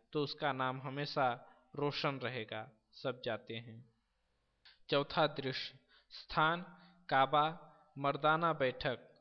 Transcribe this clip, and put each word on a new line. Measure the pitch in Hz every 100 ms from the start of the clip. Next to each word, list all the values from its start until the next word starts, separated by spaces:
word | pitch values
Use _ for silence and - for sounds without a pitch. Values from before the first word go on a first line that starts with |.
| _
तो | 151
उसका | 143 - 151
नाम | 131 131 131
हमेशा | 139 135 143 - 127 120 - - _ 139
रोशन | 143 - 156 135
रहेगा। | 120 127 107 110 113 _ _
सब | - 135 123
जाते | 123 110 - 113
हैं। | 120 113 - _ _ _ _ _ _ _ - _ -
चौथा | 143 147 - 151
दृश्य, | 143 135 127 - - _ - _
स्थान | - - - 156 170 185 - - _ -
काबा, | 135 135 151 151 160 - - - -
मर्दाना | 139 143 151 160 170
बैठक। | 156 131 123 147 117 - -